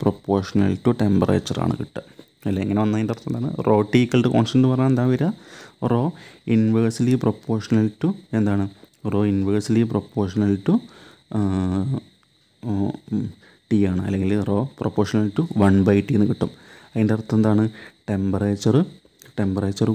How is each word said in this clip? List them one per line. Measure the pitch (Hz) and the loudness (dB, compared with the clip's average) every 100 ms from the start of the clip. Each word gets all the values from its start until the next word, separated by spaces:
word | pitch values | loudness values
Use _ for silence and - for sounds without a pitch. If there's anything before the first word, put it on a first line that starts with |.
proportional | 104 98 - 98 95 101 98 95 | 0 -2 -2 -2 0 0 0 0
to | - 117 | -2 0
temperature | 107 95 92 95 - 87 | 0 2 2 0 -2 -4
ആണ് | 87 - | -2 -4
കിട്ടുക. | - - - - - _ 107 | -8 -12 -16 -20 -20 _ -6
അല്ലേ? | 98 101 | -4 -2
ഇങ്ങനെ | 101 | 0
വന്നതിൻ്റെ | 107 107 110 117 | 0 0 -2 -6
അർത്ഥം | - | -6
എന്താണ്? | 117 123 - - | -6 -6 -4 2
Rho | 107 104 | 2 4
T | 123 | 2
equal | 120 127 120 | 2 2 2
to | 120 | 2
constant | 113 131 | 2 2
എന്ന് | 131 | 2
പറഞ്ഞാൽ | 127 131 | 2 2
എന്താ | 127 127 | 2 0
വരിക? | 127 160 226 - - - _ 123 | 0 -2 -4 -12 -20 -20 _ 0
Rho | 117 147 - - - - 113 | 0 0 -4 -14 -14 0 2
inversely | 110 110 113 110 120 127 | 2 2 0 0 0 2
proportional | 113 104 - 110 - 113 107 - | 0 -2 -4 -6 0 2 2 0
to | 170 202 - 113 | -4 -4 -4 -2
എന്താണ്? | 104 101 98 - - _ 113 | 0 0 -2 -8 -20 _ -4
Rho | 101 104 | 0 0
inversely | 98 95 104 101 110 113 | 0 0 -2 0 0 2
proportional | 107 - - 98 92 101 98 - | -2 -4 -4 -4 -2 0 0 0
to, | 220 - - - - _ 107 | -2 -2 -14 -20 -20 _ -4
ആ, | 98 95 92 95 104 135 - _ _ _ _ _ 120 | -2 -2 -2 -2 -2 -4 -8 _ _ _ _ _ -6
ഉം, | 101 101 - - 107 104 - - _ _ | -4 -4 -6 -8 -6 -6 -10 -20 _ _
T | 110 98 | 0 2
ആണ്. | 90 95 | 0 -4
അല്ലെങ്കിൽ | 95 95 104 98 | -2 -2 -2 0
rho | 101 131 - | -2 -4 -6
proportional | - - 104 113 107 - | -4 -2 0 0 -2 -2
to | 170 - 98 | -4 2 4
one | 98 95 | 4 4
by | 101 98 | 2 2
T | 107 | 0
എന്ന് | 104 | 0
കിട്ടും. | - - - - - - | 0 -4 -6 -20 -20 -10
അതിൻ്റെ | 113 107 110 | -2 -2 -2
അർത്ഥം | 110 110 | -2 0
എന്താണ്? | 110 104 110 110 - - - | 2 2 0 -4 -18 -16 -6
ടെമ്പറേച്ചർ, | 101 98 95 101 101 110 113 185 - _ _ - - | -4 -2 -2 -2 0 2 2 0 -6 _ _ -14 -6
ടെമ്പറേച്ചർ | 101 95 98 98 113 | -4 -2 -4 -2 -2